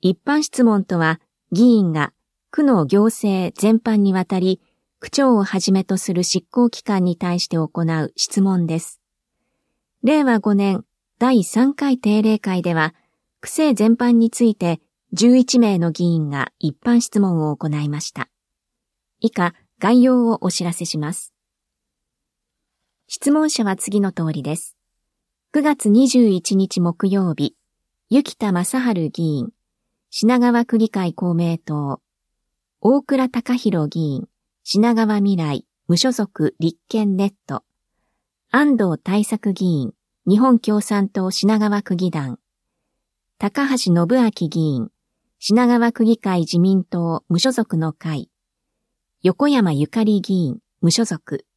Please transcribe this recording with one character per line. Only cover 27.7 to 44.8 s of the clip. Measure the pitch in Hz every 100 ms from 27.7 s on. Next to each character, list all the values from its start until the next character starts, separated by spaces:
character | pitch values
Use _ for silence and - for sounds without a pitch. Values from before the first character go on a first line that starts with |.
| _ _ _ _
雪 | 254 285 -
田 | 208
正 | 180 185 262 247
治 | 190 156
議 | - 165 147
員、 | 120 _ _ _ _ _ _
品 | - 214 247
川 | 240 233 240
区 | 226
議 | 220
会 | 196 180
公 | - 180
明 | 170 170 165
党。 | - 151 139 - _ _ _ _ _ _ _ _
大 | 202 277
倉 | 277 269 262
隆 | 247 - 247
弘 | 220 180 147
議 | 160 156 135
員、 | - _ _ _
品 | - 196 226
川 | 226 220 208
未 | 202 190
来、 | 156 139 - _ -
無 | 170
所 | 262
属、 | 247 202 - 151 -
立 | 165 - _
憲 | 226 208 190
ネ | 202
ッ | _ -
ト。 | 135 _ _ _ _ _ _ _ _ _
安 | 247 294 247
藤 | 196 156
大 | - 202 208
作 | 214 208
議 | 185 185
員、 | 156 123 - _ _ -
日 | 208
本 | 254 240
共 | - 208
産 | - 208 196
党 | - 185
品 | 190 196 220
川 | 214 208
区 | - 175
議 | 180
団。 | 165 135 120 _ _ _ _ _ _ _ _ _ _
高 | 202 285 277
橋 | 254
信 | 190
明 | 170 170 254 233
議 | - 160 156
員、 | 156 131